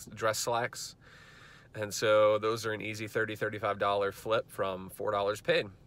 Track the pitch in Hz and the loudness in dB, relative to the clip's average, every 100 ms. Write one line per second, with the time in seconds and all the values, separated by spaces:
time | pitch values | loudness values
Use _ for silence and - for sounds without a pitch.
0 | - 110 113 107 - 117 120 - - - | -16 -2 0 0 0 0 -2 -6 -14 -14
1 | - - - - - - - - 104 95 | -20 -20 -20 -20 -20 -20 -14 -8 -6 0
2 | 113 107 107 107 107 113 110 107 104 107 | 4 6 8 6 2 0 -2 -4 -6 -6
3 | 107 117 110 107 110 104 104 101 101 101 | -4 -2 -2 -2 -4 -2 -2 0 0 2
4 | 98 - 113 113 - - 98 92 92 - | 0 -2 0 0 0 -2 -2 -4 -8 -6
5 | 104 101 101 104 - 165 107 92 | -2 0 0 0 0 0 0 -8